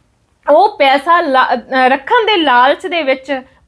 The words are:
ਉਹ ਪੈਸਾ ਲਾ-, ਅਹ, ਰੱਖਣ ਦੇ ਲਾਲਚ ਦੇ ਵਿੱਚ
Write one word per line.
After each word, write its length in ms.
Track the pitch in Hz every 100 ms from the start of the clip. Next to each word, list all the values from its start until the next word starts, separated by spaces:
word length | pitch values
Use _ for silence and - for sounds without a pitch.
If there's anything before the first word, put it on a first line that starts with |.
| _ _ _ _ -
ਉਹ 280 | 294 403 403
ਪੈਸਾ 420 | 277 277 285 339
ਲਾ-, 340 | 339 262 -
ਅਹ, 340 | 247 220 262 254
ਰੱਖਣ 380 | 269 - 494 427
ਦੇ 100 | 415
ਲਾਲਚ 500 | 302 247 254 285 370
ਦੇ 160 | 349
ਵਿੱਚ 380 | 285 262 262 269 254 _